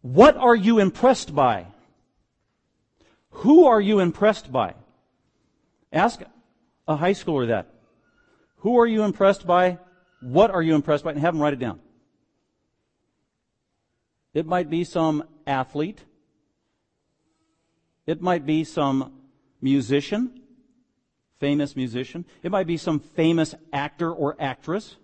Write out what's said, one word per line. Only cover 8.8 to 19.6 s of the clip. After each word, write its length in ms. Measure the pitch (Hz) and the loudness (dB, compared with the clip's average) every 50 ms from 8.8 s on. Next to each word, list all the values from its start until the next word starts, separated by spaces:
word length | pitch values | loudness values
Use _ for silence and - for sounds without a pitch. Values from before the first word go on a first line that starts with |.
are 60 | 233 | 2
you 160 | 233 220 220 214 | 2 2 0 -2
impressed 420 | 202 - - 196 196 196 190 - | -2 -2 2 2 2 2 0 -2
by? 320 | 175 175 180 180 185 180 175 - _ _ _ _ _ _ _ | 0 0 2 2 0 -2 -4 -16 _ _ _ _ _ _ _
What 300 | 127 127 123 160 208 226 | -14 -2 2 2 2 4
are 120 | 190 180 160 | 2 -2 0
you 120 | 160 160 | 0 0
impressed 300 | 151 143 - 151 143 - | 0 0 0 -2 -2 -2
by? 60 | 170 | -6
And 100 | 147 147 | -6 -2
have 140 | 143 170 170 | -2 -2 -2
them 80 | 156 147 | 0 -2
write 100 | 147 139 | -2 -2
it 80 | 127 | -4
down. 200 | 127 117 98 95 _ _ _ _ _ _ _ _ _ _ _ _ _ _ _ _ _ _ _ _ _ _ _ _ _ _ _ _ _ _ _ _ _ _ _ _ _ _ _ _ _ _ _ _ _ _ _ _ _ _ _ | -8 -8 -10 -12 _ _ _ _ _ _ _ _ _ _ _ _ _ _ _ _ _ _ _ _ _ _ _ _ _ _ _ _ _ _ _ _ _ _ _ _ _ _ _ _ _ _ _ _ _ _ _ _ _ _ _
It 140 | 147 165 | -8 -6
might 240 | 156 180 180 180 147 | -4 -4 -4 -4 -4
be 140 | 165 165 175 | -4 -6 -6
some 400 | - - 175 160 160 156 151 151 - _ _ _ | -4 -4 -2 -2 -2 -2 -4 -8 -10 _ _ _
athlete. 580 | - 139 131 127 - - 147 156 180 214 - - _ _ _ _ _ _ _ _ _ _ _ _ _ _ _ _ _ _ _ _ _ _ _ _ _ _ _ _ _ _ _ _ _ _ _ _ _ _ _ _ | -6 -6 -6 -6 -8 -6 -8 -8 -8 -10 -18 -20 _ _ _ _ _ _ _ _ _ _ _ _ _ _ _ _ _ _ _ _ _ _ _ _ _ _ _ _ _ _ _ _ _ _ _ _ _ _ _ _
It 140 | - 170 170 | -10 -10 -6
might 260 | 170 185 180 170 143 | -4 -4 -4 -4 -2
be 180 | 139 156 156 160 | -4 -4 -4 -4
some 480 | - - 160 147 139 135 135 135 127 - - _ _ _ _ _ _ _ _ | -4 -4 -4 -2 -2 -2 -4 -6 -8 -16 -20 _ _ _ _ _ _ _ _